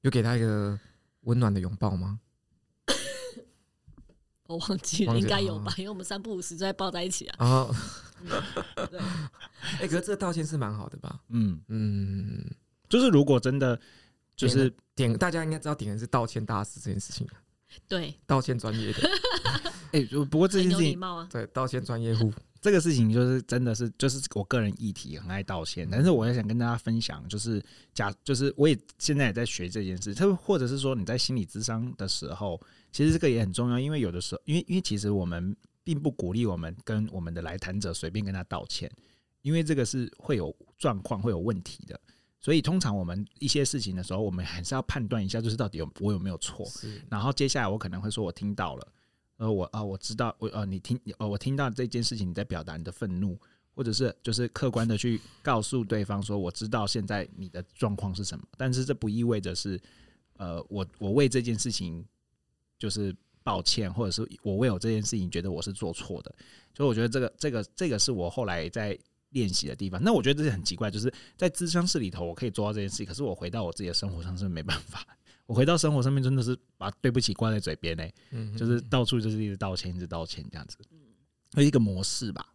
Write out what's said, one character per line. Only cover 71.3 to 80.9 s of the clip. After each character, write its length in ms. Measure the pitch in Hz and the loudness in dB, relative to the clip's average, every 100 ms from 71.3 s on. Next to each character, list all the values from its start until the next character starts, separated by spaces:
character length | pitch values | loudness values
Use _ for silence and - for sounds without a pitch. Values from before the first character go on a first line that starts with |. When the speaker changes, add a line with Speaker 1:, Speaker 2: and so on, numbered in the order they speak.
| _ | _
Speaker 3:
在 120 | - | 0
咨 200 | - 175 | 0 0
商 180 | 170 180 | 2 2
室 140 | 175 | 0
里 100 | 104 | -2
头 160 | - 85 | -4 -6
我 80 | |
可 100 | 85 | -4
以 60 | 123 | -4
做 180 | 95 104 | -2 -2
到 60 | |
这 60 | 107 | -2
件 100 | 98 | -4
事 60 | - | -4
情， 100 | 98 | -8
可 80 | |
是 80 | 87 | -4
我 140 | 147 170 | -4 -4
回 160 | 87 | -6
到 100 | 113 | -4
我 100 | 92 | -4
自 120 | - | -4
己 40 | 92 | -2
的 60 | |
生 180 | 82 98 | -2 -2
活 120 | 85 | -4
上 120 | 87 90 | -6 -4
是 140 | 101 | -2
没 140 | 82 | -2
办 120 | 78 71 | -2 -4
法。 240 | - - - - _ _ _ | -4 -14 -16 -20 _ _ _
我 80 | |
回 120 | 113 139 | 4 6
到 120 | 170 | 6
生 180 | 156 147 | 4 4
活 80 | |
上 80 | 127 | 4
面 100 | 139 | 4
真 140 | 131 135 | 4 2
的 80 | |
是 140 | 120 127 _ _ | 2 -2 _ _
把 140 | 95 - | -8 0
对 100 | 127 | 2
不 80 | 123 | 2
起 120 | 107 | 2
挂 160 | 95 110 | 0 0
在 80 | 107 | 0
嘴 160 | 95 80 | -2 -4
边 180 | 82 82 | -4 -4
欸， 180 | 80 - _ | -6 -12 _
Speaker 1:
嗯 200 | 117 110 | -8 -8
哼。 60 | 107 | -2
Speaker 3:
就 80 | 117 | 2
是 160 | 120 | 2
到 240 | 123 131 117 | 4 2 4
处 120 | 123 | 2
就 120 | 110 | 2
是 120 | 107 | 0
一 60 | 107 | -2
直 80 | 95 | -2
道 180 | 101 | -2
歉， 220 | 92 92 90 | -2 -4 -6
一 20 | |
直 80 | 90 | -4
道 200 | 85 82 | -6 -6
歉 200 | - - | -8 -10
这 60 | - | -12
样 100 | - | -16
子。 100 | - - | -18 -20